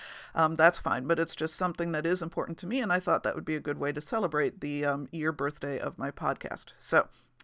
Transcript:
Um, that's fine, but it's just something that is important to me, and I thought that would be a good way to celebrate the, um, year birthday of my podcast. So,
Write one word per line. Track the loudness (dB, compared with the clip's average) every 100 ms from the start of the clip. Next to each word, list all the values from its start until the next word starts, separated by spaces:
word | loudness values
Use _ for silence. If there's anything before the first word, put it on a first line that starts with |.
| -12 -16 -4
Um, | 2 4 6
that's | 6 6
fine, | 0 0 2
but | 2
it's | 0
just | 0 0 2
something | 0 0 -2
that | 0 0
is | 0
important | -2 -4 -4 -6
to | -4
me, | -2
and | 0
I | 0
thought | 2 2
that | 2 -2
would | -2
be | -2
a |
good | -2 -2
way | -2
to | -4
celebrate | -2 0 0 2 0 0
the, | -4 -2
um, | 0 -2 -4
year | -2 -2
birthday | 0 -4 -4 -4 -4
of | -4 -4
my | -6
podcast. | -2 -2 -2 -4 -8 -10 -8
So, | 2 2 2 -4 _ -2